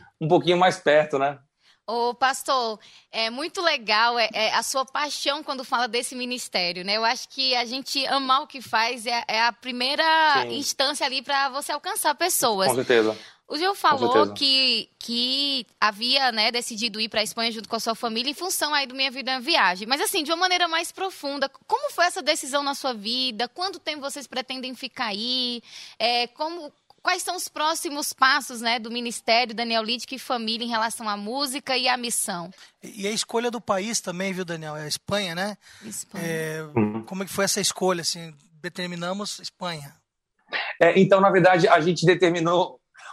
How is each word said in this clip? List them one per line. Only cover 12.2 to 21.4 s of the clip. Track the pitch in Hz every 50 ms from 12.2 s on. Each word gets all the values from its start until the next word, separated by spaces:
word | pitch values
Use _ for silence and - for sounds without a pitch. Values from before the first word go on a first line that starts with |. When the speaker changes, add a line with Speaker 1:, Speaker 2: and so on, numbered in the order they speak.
| 330 370 - - 302 247 214 190 190 185
Speaker 1:
Com | 117
certeza. | 127 123 - 127 117 110 110 110 - - - - _ _ -
Speaker 2:
O | - 302
senhor | 339 381
Speaker 1:
Com | 403
Speaker 2:
falou | 381 - 330 294 269 247 233
Speaker 1:
certeza. | 247 - 294 - 202
Speaker 2:
que, | - 285 269 269 269 262 254 240 220 - - _ -
que | - - 233 240 240 254 262 269 285 285 277 262 214 - _ _
havia, | - 214 214 196 226 240 262 277 269 254
né, | 226 226 214 233
decidido | 233 240 240 - 240 202 226 233 190 220
ir | 220 226
pra | - 220 208
Espanha | 214 - - 226 233
junto | 226 226 220 -
com | -
a | 226
sua | - 240 226
família | - - 233 220 226 247 277
em | 294
função | - 339 370 - - 320 294
aí | 302 285 277
do | 247 254
Minha | 269 269 277
Vida | 240 269 269 240
é | 262 262
uma |
Viagem. | 233 277 339 302 220 185 180 185 214 208
Mas, | 262 294
assim, | 381 427 - 392 311
de | 262
uma | 330 330
maneira | 359 370 359 359 359 339
mais | 330 330 339 -
profunda, | - - 370 381 - - - 285 277 285